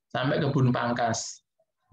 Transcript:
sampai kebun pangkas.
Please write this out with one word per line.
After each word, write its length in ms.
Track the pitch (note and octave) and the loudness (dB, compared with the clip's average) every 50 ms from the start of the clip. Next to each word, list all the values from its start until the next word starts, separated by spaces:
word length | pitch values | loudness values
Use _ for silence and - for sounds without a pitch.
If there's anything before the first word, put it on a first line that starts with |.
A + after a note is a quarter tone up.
| _ _ - | _ _ -6
sampai 240 | B2+ B2+ C#3 - D3+ | -4 -2 0 0 0
kebun 320 | D#3 C3 B2 C#3 B2+ B2 | 0 0 2 2 4 4
pangkas. 720 | B2 B2+ A#2+ A#2+ A#2+ B2 A#2+ A2+ A2+ - - - - - _ _ _ _ _ _ _ _ _ _ | 2 2 0 -2 -2 0 0 -2 -2 -4 -6 -10 -14 -18 _ _ _ _ _ _ _ _ _ _